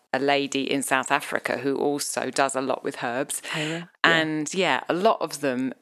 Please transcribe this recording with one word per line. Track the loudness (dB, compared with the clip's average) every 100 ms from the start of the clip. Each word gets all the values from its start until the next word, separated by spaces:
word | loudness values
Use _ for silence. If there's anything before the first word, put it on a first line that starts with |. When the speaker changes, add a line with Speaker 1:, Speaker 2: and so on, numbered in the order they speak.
| _
Speaker 1:
a | 0
lady | 2 2 2 -2 0
in | 0
South | 2 0 2
Africa | 0 0 -4 -2 -2
who | 0 0
also | 0 0 -2 -2 -2
does | 0 0 0
a |
lot | -2 -2
with | -4 -4
herbs. | -4 -4 -4 -6 -6
Speaker 2:
Ira, | -6 -4
yeah. | -6 -10 _ 4
Speaker 1:
And, | 4 2 -2 -2
yeah, | 0 2 2 0
a |
lot | 2 4 2
of | -2 -2
them | -2 0 -2 -4